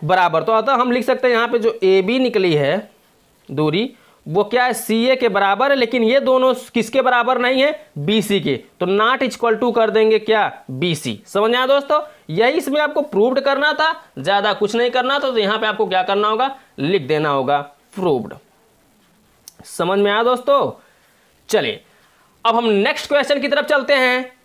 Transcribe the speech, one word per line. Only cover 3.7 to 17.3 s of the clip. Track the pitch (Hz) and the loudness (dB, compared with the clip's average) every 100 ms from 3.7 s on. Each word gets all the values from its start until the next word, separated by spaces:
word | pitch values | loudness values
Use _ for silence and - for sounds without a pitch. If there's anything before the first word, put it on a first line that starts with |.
| 175 240 - _ _ - | 0 -4 -8 _ _ -6
वो | 175 | -2
क्या | 208 247 | 0 0
है, | 247 | 0
सीए | - - 226 254 254 | -2 -2 0 2 2
के | 233 | 0
बराबर | 202 196 196 269 | 2 2 2 2
है, | 277 | 0
लेकिन | 233 247 | 0 0
ये | 220 269 | 2 2
दोनों | 247 262 262 247 - | 2 2 2 0 -4
किसके | 240 226 269 | -4 -2 0
बराबर | 247 247 233 247 | 2 2 2 0
नहीं | 247 262 | 0 2
है, | 285 311 - 147 | 0 -2 -10 -8
बीसी | 147 220 214 196 | 0 0 0 -2
के, | 147 120 - - | -2 -4 -6 -6
तो | 175 | -2
not | 202 220 262 | 0 2 0
equal | 254 - 233 220 | -2 -2 -2 0
to | 240 233 | 0 2
कर | 226 | 2
देंगे | 214 220 220 | 2 2 2
क्या, | 214 220 160 - - | 2 0 0 -4 -12
बीसी। | 131 175 156 131 104 - | -4 -4 -4 -6 -10 -6
समझ | 196 220 | -2 0
में | 247 | 0
आया | 262 | 2
दोस्तों, | 277 277 302 302 - - | 0 2 -2 -2 -14 -8
यही | 160 240 320 | 0 0 0
इसमें | 269 294 | -2 -2
आपको | 294 302 | 0 -2
प्रूव्ड | 294 190 233 262 | -2 2 2 2
करना | 277 269 302 | 0 0 0
था, | 302 320 320 - 139 | 0 -2 -2 -10 -10
ज़्यादा | 151 202 208 | -2 0 0
कुछ | 196 202 226 | -2 -2 0
नहीं | 240 | 0
करना | 254 247 | 0 -2
था। | 277 | -2
तो | 269 233 | -2 0
यहाँ | 202 220 | 0 0
पे | 214 | -2
आपको | 208 196 | -2 -2
क्या | 185 | 0
करना | 185 202 208 | 0 0 0
होगा, | 220 269 269 _ - | 0 -2 -6 _ -8
लिख | 143 190 131 | -2 -2 0
देना | 151 | -2
होगा | 151 | 0